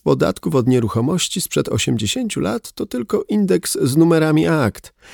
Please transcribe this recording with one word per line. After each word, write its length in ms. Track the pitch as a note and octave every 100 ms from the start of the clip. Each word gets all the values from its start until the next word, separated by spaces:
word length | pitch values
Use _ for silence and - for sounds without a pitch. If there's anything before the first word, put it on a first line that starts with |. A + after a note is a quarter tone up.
podatków 520 | - C3+ D#3+ - F3
od 140 | C#3+ A#2+
nieruchomości 720 | B2+ A2+ A2+ C3 F3 - F#3+
sprzed 280 | - - -
osiemdziesięciu 720 | - - A#2 G#2 B3+ A3+ -
lat 320 | - A3+ -
to 140 | - -
tylko 380 | B3 A3+ G#3 -
indeks 500 | G#3 F#3+ E3+ - -
z 140 | C#3 C#3+
numerami 500 | E3 E3 D#3 D#3 E3
akt. 480 | D#3 A2+ - - _ -